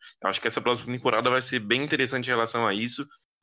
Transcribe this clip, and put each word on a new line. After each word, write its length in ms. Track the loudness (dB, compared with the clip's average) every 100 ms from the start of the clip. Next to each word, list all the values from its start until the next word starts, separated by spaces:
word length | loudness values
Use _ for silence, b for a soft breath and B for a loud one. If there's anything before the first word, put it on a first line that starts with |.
| B B
Eu 80 | -2
acho 120 | 0
que 60 | -2
essa 140 | 0
próxima 320 | 0 0 -2
temporada 360 | -2 2 2 4
vai 120 | 2
ser 180 | 0 -4
bem 240 | 0 0
interessante 420 | 0 0 0 -2 -2
em 60 |
relação 340 | 0 0 0 0
a 80 |
isso. 340 | 0 -4 -6 -10 b _ _